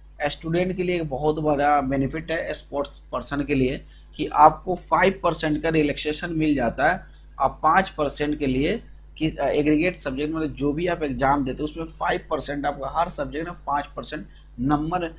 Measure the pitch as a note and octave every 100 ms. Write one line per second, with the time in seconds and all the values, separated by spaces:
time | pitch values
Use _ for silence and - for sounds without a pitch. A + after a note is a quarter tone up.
0 | - - D3 - D#3+ E3+ F#3 F3+ F3+ F3+
1 | D#3 C3 D3+ D#3 D3+ C#3+ C#3+ D3 C3+ C#3
2 | C3+ D#3+ E3 E3 - D3+ - C#3 C#3 -
3 | - C3 - C#3+ C3+ C3+ B2+ D#3 - -
4 | - - - D3+ D#3 D#3 - F3+ - E3
5 | F#3 F#3+ F3 D#3+ D#3+ D3 E3 D#3+ D3 C#3
6 | D3+ D3+ F3 D#3+ D#3 C3+ A#2 - D3 F#3+
7 | - - - - C3+ - D#3 F3+ F#3 -
8 | C#3+ C#3+ D3 D3 C#3 C3 D#3 A#3 - -
9 | - - D#3 D3+ C3+ C#3+ D3+ D3+ F3 F3
10 | C#3+ C3 D3+ D#3+ D#3 A#2+ C#3+ D3 F3+ E3
11 | D3+ B2 C3+ C#3+ B2+ - D3+ E3 D#3+ -
12 | E3+ F3+ - D3+ - C#3+ C#3 C#3 C3+ D3+
13 | F3 D#3+ C3+ C#3+ E3+ F3 - C#3+ C#3 -
14 | A#2+ D#3 - - - - C3 D3 D#3 F3+
15 | E3